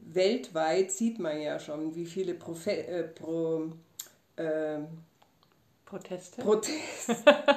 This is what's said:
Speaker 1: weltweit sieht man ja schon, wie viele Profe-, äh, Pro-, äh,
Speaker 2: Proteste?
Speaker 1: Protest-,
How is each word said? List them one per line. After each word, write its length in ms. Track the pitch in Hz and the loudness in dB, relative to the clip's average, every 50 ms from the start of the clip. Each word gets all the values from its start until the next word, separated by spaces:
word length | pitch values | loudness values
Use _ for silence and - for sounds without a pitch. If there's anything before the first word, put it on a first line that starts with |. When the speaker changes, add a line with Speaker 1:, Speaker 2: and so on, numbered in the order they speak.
| - | -18
Speaker 1:
weltweit 840 | 170 160 185 185 202 240 254 - - 175 160 156 160 165 190 190 185 | -2 2 4 4 4 4 2 -2 -4 -2 0 2 4 4 4 2 2
sieht 260 | - - 226 226 226 - | 0 0 0 0 0 -2
man 220 | 175 156 151 151 | -2 -2 -2 -2
ja 180 | 151 147 147 151 | -2 -4 -4 -4
schon, 380 | - - 151 151 156 160 160 | -6 -6 -6 -4 -4 -4 -4
wie 100 | 170 170 | -6 -8
viele 280 | 165 - 190 185 175 175 | -6 -4 -4 -4 -4 -4
Profe-, 520 | 175 - 175 165 165 - 208 190 160 - | -6 -8 -10 -10 -4 -2 -2 -2 -2 -4
äh, 160 | - 180 175 | -4 -4 -4
Pro-, 720 | 160 165 - - 160 160 165 165 165 160 160 160 160 160 165 - - _ _ - - - - _ _ _ _ | -4 -6 -8 -10 -6 -4 -2 0 0 0 0 -2 -2 -6 -8 -12 -18 _ _ -14 -14 -14 -20 _ _ _ _
äh, 420 | - 165 160 156 156 156 151 151 147 151 160 165 160 - _ _ _ - _ _ _ _ _ _ _ _ _ _ _ _ | -4 -2 -2 0 0 -2 -2 -4 -4 -6 -8 -12 -16 -18 _ _ _ -20 _ _ _ _ _ _ _ _ _ _ _ _
Speaker 2:
Proteste? 580 | - 202 185 - - 185 180 - - - 240 | -14 -12 -12 -10 -10 -10 -10 -10 -14 -12 -4
Speaker 1:
Protest-, 840 | - 202 214 220 220 - 311 - - - - - - - 233 - - 294 285 - - - 277 | 0 2 2 2 2 -2 -6 -6 -8 -8 -10 -6 -4 -4 -4 6 8 8 8 8 6 4 4